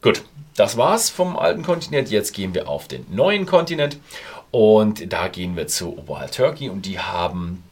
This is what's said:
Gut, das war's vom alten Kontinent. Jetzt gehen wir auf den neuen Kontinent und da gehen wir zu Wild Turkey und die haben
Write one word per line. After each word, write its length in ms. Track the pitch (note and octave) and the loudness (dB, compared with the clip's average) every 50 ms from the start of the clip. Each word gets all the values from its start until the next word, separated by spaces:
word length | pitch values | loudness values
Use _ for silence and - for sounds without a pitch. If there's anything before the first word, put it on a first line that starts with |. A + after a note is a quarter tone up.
Gut, 200 | - A#2 F#2 - - - _ - - - _ | 4 4 2 2 -4 -12 _ -20 -20 -14 _
das 200 | - G#2 G#2 A#2 | 2 2 2 4
war's 340 | A#2 B2 E3 G#3 A3+ A3+ - | 2 2 4 4 2 0 -2
vom 260 | - - F3+ F#3 F#3 - | 0 0 -2 0 0 0
alten 240 | - E3+ - F3 | 0 0 0 0
Kontinent. 480 | E3 F3 F3 E3+ - - D3 C#3 - - | 0 -2 -2 -2 -2 -2 0 0 0 2
Jetzt 220 | G#2+ G#2 G2 - | 0 0 0 0
gehen 220 | - G2+ F#2+ F#2 F2 | -6 -6 -6 -2 -2
wir 140 | F2 - - | -4 -2 -2
auf 180 | D2 D2 - | -6 -6 -6
den 180 | - C2 B1+ C2 - | -10 -12 -12 -10 -6
neuen 340 | E2+ G2+ C#3+ F#3+ G#3 G3+ F#3+ | 0 2 4 4 4 2 0
Kontinent 540 | F3 F#3+ F3 E3 E3 E3+ D#3 D3 C#3+ D3 - - - - - - - - - - _ | 4 4 2 4 2 -2 -2 -2 -2 -2 -8 -16 -18 -18 -18 -16 -16 -18 -18 -16 _
und 600 | - B2 A2 G#2+ G#2+ G#2+ G#2+ G#2+ G#2 - E2+ F2+ | 4 6 8 8 8 8 6 4 0 -2 -6 -4
da 160 | F2+ E2+ F2 F#2 | -4 -2 -2 -4
gehen 280 | - F2+ F2+ F2+ F2 | -4 -6 -6 -6 -4
wir 100 | E2+ D2+ | -6 -4
zu 380 | - - - F2+ E2+ C#2+ - - | -4 -4 -4 -4 -6 -8 -10 -10
Wild 280 | - C#2+ C#2 C#2 C2+ - | -10 -10 -10 -8 -10 -2
Turkey 340 | - B2+ D3+ D#3 D3+ C#3+ A2+ | 0 0 0 0 -2 -10 -8
und 160 | F#2 G2 F#2 | -8 -8 -8
die 140 | F#2+ F#2+ F2+ | -8 -8 -6
haben 640 | - - - F2 F2 E2+ E2 F2+ F2 E2+ F2+ F2+ F2 - | -6 -6 -4 -2 -2 -2 -2 -4 -6 -6 -8 -10 -12 -20